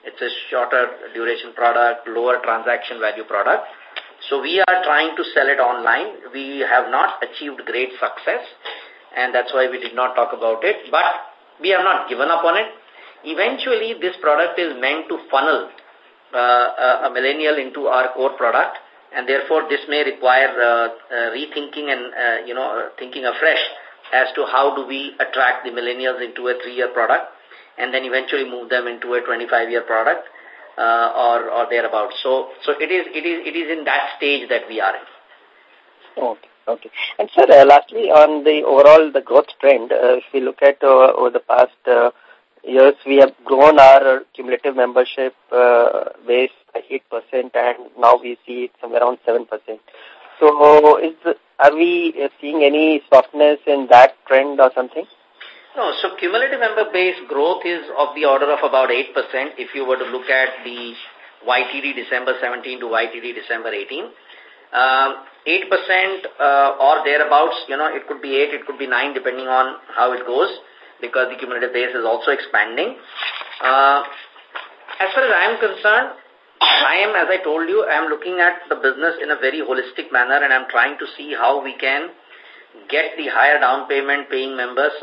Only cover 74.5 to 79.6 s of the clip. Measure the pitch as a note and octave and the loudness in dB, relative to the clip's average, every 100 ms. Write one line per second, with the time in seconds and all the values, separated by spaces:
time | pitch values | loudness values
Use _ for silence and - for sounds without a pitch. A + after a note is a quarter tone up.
74.5 | - - - - - F#3+ C4+ C4 F3+ G3+ | -18 -18 -20 -18 -6 -4 0 0 2 0
75.5 | A3+ A3 F#3 G#3 A3+ C4+ - - _ _ | 0 -4 0 2 2 0 -10 -20 _ _
76.5 | - - - C3+ F3 G#3 G3+ E3 F#3 D#3+ | -2 0 2 2 0 0 0 0 -2 -2
77.5 | D#3+ E3 G#3 - D#3 D#3+ D3+ F3+ F3+ F3 | -4 -2 -2 0 -2 -2 -6 -6 0 0
78.5 | F3 - C3+ C3 C3 E3 E3 D3 D3 C3+ | 0 -8 -2 -2 -2 -4 -4 -6 -4 -4
79.5 | D#3 | -4